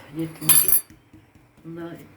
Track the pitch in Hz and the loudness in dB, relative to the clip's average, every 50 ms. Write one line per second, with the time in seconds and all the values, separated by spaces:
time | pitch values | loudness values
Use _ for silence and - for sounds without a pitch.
0 | - - 147 156 165 160 156 - 151 156 151 - - - - - - - - - | -18 -12 -6 -6 -6 -6 -6 -2 2 4 4 4 4 4 2 0 0 -2 -12 -20
1 | _ _ - - - _ _ - _ _ _ _ - 160 165 170 165 170 170 - | _ _ -20 -20 -20 _ _ -20 _ _ _ _ -14 -12 -12 -10 -10 -10 -12 -14
2 | - - - | -16 -20 -20